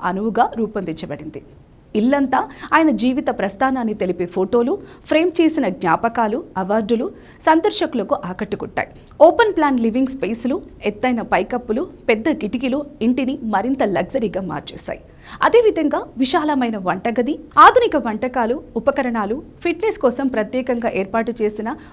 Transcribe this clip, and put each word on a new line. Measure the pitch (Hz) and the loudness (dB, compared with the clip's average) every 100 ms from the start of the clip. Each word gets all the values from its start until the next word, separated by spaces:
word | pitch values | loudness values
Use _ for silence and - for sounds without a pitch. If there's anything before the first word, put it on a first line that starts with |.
అనువుగా | 180 190 220 202 - 226 | -4 -2 -2 0 0 0
రూపొందించబడింది. | 214 214 180 160 - 147 156 - - - - - - 214 | -4 -4 -6 -8 -10 -10 -12 -14 -18 -20 -20 -20 -6 0
ఇల్లంతా | 240 285 269 277 - - - | 2 2 2 0 -2 -10 -2
ఆయన | 302 320 | 2 4
జీవిత | 214 247 262 302 | 2 0 0 -2
ప్రస్థానాన్ని | 233 196 196 262 262 226 | -2 -4 0 0 0 -2
తెలిపే | 214 185 180 175 | -2 -4 -2 -4
ఫోటోలు, | 190 190 240 240 403 - - - | -2 0 2 2 -2 -8 -20 0
ఫ్రేమ్ | 311 359 - | 2 2 2
చేసిన | 320 311 220 | 2 2 -2
జ్ఞాపకాలు, | 180 175 165 226 233 220 240 - 190 | 0 0 2 0 0 0 -2 -6 -6
అవార్డులు | 190 220 208 233 339 - - - | -2 0 2 0 -2 -8 -20 -2
సందర్శకులకు | - 320 415 415 330 240 202 285 175 | 2 4 2 0 -2 -2 -2 -4 -4
ఆకట్టుకుంటాయి. | 185 202 202 - - - - - - | -8 -6 -6 -4 -6 -6 -10 -20 6
ఓపెన్ | 311 - 453 339 | 6 8 2 2
ప్లాన్ | 294 254 | 0 2
లివింగ్ | 226 233 262 | 0 0 -2
స్పేస్లు, | - 185 226 247 349 - - 208 | -2 -4 -4 -4 -4 -8 -6 -6
ఎత్తైన | 202 254 233 | -2 -2 -2
పైకప్పులు, | 190 180 196 - 247 220 370 - - | 0 0 0 -4 -4 -4 -4 -6 -2
పెద్ద | 220 220 | 0 0
కిటికీలు | 214 202 240 254 277 285 - | -2 -2 -2 -2 -2 -6 -2
ఇంటిని | 226 254 254 277 | 0 0 -2 -4
మరింత | 220 202 233 269 | -2 -2 0 0
లగ్జరీగా | 226 175 180 262 214 185 | 0 0 0 -2 -2 -4
మార్చేశాయి. | 185 151 - - - - - - - - | -6 -8 -10 -14 -12 -12 -14 -20 -20 -2
అదేవిధంగా | 302 466 440 330 302 311 - - | 4 6 4 2 0 -2 -6 -4
విశాలమైన | 262 349 302 285 240 220 | 0 0 0 0 -2 -2
వంటగది, | 185 180 233 233 240 - - - | -2 -2 -2 -2 -2 -4 -2 8
ఆధునిక | 349 508 466 302 | 8 8 4 0
వంటకాలు, | 233 214 247 254 226 285 - 226 | -2 -4 -4 -2 -2 -2 -6 -2
ఉపకరణాలు, | 254 285 247 233 202 262 - - | -2 0 -2 -2 -2 -4 -8 -6
ఫిట్‌నెస్ | 339 339 427 - | -4 -2 -4 0
కోసం | 254 247 269 | 0 0 -2
ప్రత్యేకంగా | 254 214 254 262 240 226 | -2 -2 -4 -2 -2 -2
ఏర్పాటు | 185 190 226 226 233 | -4 -4 -4 -4 -2
చేసిన | 214 208 220 302 - | -4 -2 -8 -10 -14